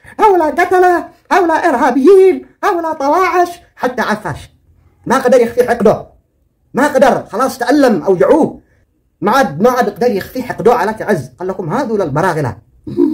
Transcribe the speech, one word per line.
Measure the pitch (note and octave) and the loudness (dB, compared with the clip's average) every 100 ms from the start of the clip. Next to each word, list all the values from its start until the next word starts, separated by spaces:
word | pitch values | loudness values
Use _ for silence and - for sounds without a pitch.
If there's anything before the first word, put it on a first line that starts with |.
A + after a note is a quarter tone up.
| - - | -18 0
هؤلاء | G#4 F4+ D#4 | 2 2 0
قتلة، | C4+ F4+ F#4 F4+ F4 - - _ | 0 0 2 2 2 -4 -16 _
هؤلاء | E4 E4+ D#4+ F4 | 0 2 0 0
إرهابيين، | A#3+ C#4 C4 D4 G4 F#4+ C4+ - _ | 0 0 2 6 6 6 2 -6 _
هؤلاء | F#4+ F4 D#4+ | -4 -2 -4
طواعش." | D#4 C#4 E4+ F#4 F4+ F4 - _ - | -4 -2 0 0 0 -2 -4 _ -8
حتى | B3+ B3 | -6 -4
عفاش | F#3 G#3 E3+ - - _ _ _ _ _ - | -4 -4 -6 -12 -14 _ _ _ _ _ -2
ما | C4 | 0
قدر | B3+ C4 | 2 2
يخفي | A#3 B3 - | 2 0 -2
حقده، | A#3 G3+ - - _ _ _ _ _ _ | 0 0 0 -6 _ _ _ _ _ _
ما | A3+ C#4+ | -2 0
قدر، | B3+ C4 - - | 2 2 2 -4
خلاص | G3 C4 - | -4 -4 -4
تألم، | A#3+ D4 C4 F#3 | 0 2 2 2
أوجعوه. | E3 F3 F3+ D#4 - - _ _ _ _ _ _ | 0 0 2 2 0 -4 _ _ _ _ _ _
ما | F#3 | -2
عاد، | C4+ A3+ D3 | 0 0 0
ما | A#3+ | 0
عاد | B3+ G#3 | 0 -2
قدر | G3 A#3+ | -2 -2
يخفي | G3 - C4 | -2 -6 -10
حقده | - - F#3 | -10 -2 0
على | G#3 G3 | 2 -2
تعز. | A3 F3 E3 A#2 - | -4 -4 -4 -4 -10
قال | F#3 | -10
لكم: | F#3+ D#3+ | -8 -6
"هذول | A3+ B3 G#3+ | -4 -4 -4
البراغلة." | E3 C#3+ F#3 D#3 C3 F#2+ _ _ - | -2 -2 -2 -2 -6 -8 _ _ -10
<laughs> | - D4 | -2 -2